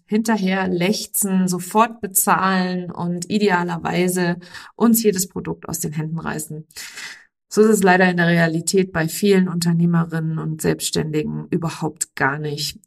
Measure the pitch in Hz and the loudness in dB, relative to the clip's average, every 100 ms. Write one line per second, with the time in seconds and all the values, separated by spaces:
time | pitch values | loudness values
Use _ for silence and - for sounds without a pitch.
0 | - 214 226 214 185 190 185 180 180 214 | -4 -2 2 0 2 0 -2 0 0 -2
1 | - - 196 190 180 180 - 214 226 226 | -4 -4 0 2 0 -2 -2 2 0 0
2 | 196 - - 170 190 190 180 180 175 - | -4 -2 2 2 2 0 0 -2 -6 -6
3 | 175 175 175 208 202 175 175 170 160 170 | -4 -4 -2 2 2 2 0 -4 -2 0
4 | 180 180 175 175 - - - - 233 226 | 0 0 -2 -2 -8 -20 -16 0 2 4
5 | 214 185 180 185 160 170 - 160 160 156 | 4 0 -4 -6 -8 -10 -8 -8 -6 -6
6 | 156 160 156 156 156 156 156 - - - | -6 -6 -6 -8 -8 -12 -14 -16 -16 -16
7 | - - _ _ - - 220 208 185 185 | -16 -18 _ _ -4 4 6 6 4 6
8 | 185 175 170 170 165 160 170 190 185 170 | 4 4 2 4 2 0 0 0 0 0
9 | 160 - 202 190 185 170 170 170 170 170 | -4 0 4 4 4 0 0 2 2 2
10 | 165 160 160 160 156 156 170 160 - 170 | 0 -2 -4 -4 -6 -4 -2 -2 -2 -4
11 | 156 151 151 151 156 170 165 - 156 - | -2 -2 -4 -6 -4 -4 -4 -4 -8 -6
12 | - - 135 147 151 147 147 - | -8 -2 -2 -2 -6 -6 -8 -10